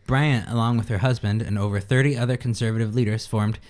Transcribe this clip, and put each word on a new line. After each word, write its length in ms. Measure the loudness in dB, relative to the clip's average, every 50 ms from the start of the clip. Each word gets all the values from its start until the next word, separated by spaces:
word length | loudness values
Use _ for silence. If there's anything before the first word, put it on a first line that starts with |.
| -2
Bryant, 440 | 0 2 2 4 4 2 2 0 -2
along 280 | 0 0 2 2 2
with 120 | 0 0 0
her 80 | 0 0
husband 420 | 0 0 0 0 0 0 0 0
and 160 | -2 -2 -2
over 220 | -2 -2 -2 -2 -2
thirty 380 | -2 0 2 2 2 2 2
other 180 | 0 0 -2 -2
conservative 580 | -2 -2 -2 -2 0 -2 0 0 0 -2 0 0
leaders, 320 | 0 0 0 -2 -4 -4
formed 340 | -2 -2 0 0 0 -2 -4 -8 -18